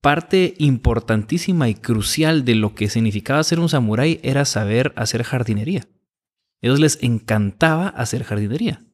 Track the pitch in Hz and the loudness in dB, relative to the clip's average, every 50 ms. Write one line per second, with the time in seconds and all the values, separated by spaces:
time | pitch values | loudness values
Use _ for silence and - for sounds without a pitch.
0 | - 143 147 160 170 - - 190 185 175 - - 156 143 131 113 - 117 117 113 | 2 2 0 0 -2 0 0 2 2 0 0 0 2 2 2 2 2 0 0 0
1 | 113 - 113 107 104 - - 175 - - 185 170 143 117 107 - - - 120 110 | 0 0 -2 -2 0 -2 -4 -4 -2 -2 0 0 0 0 -2 -4 -2 -2 -2 -2
2 | 104 - - - 156 156 160 156 131 123 117 110 107 104 107 - 104 104 - 117 | 0 -2 -2 0 2 2 2 2 2 2 2 2 2 0 -2 -2 -4 -2 0 0
3 | 113 113 101 104 - - 131 147 160 - 170 165 170 165 156 143 120 107 107 110 | 0 0 0 -4 -4 -2 0 0 0 0 0 0 0 2 2 2 0 2 0 2
4 | 135 160 165 160 - 123 135 139 143 139 - - 110 101 107 117 127 - - - | 2 0 0 -2 -2 -2 0 0 0 0 0 -2 -2 0 0 0 0 0 -2 -4
5 | 117 110 - 117 120 - - 127 120 113 110 104 110 143 190 165 107 _ _ _ | -6 -4 -2 -4 -4 -2 -2 -2 -2 0 -2 -2 -2 -2 -4 -4 -6 _ _ _
6 | _ _ _ _ _ _ _ _ _ _ _ _ - 117 131 143 156 156 - - | _ _ _ _ _ _ _ _ _ _ _ _ 0 0 4 4 4 4 2 0
7 | - 123 120 110 - - 110 107 104 98 95 _ - 160 156 160 180 196 - - | -2 -2 -2 -2 -2 -2 0 0 0 -2 0 _ 2 2 2 0 -2 -4 -4 -4
8 | 123 110 - 143 120 - 107 104 104 101 117 156 226 214 - - - _ | -6 -4 -4 -6 -6 -4 -4 -4 -2 -2 -2 -2 -2 -4 -4 -6 -12 _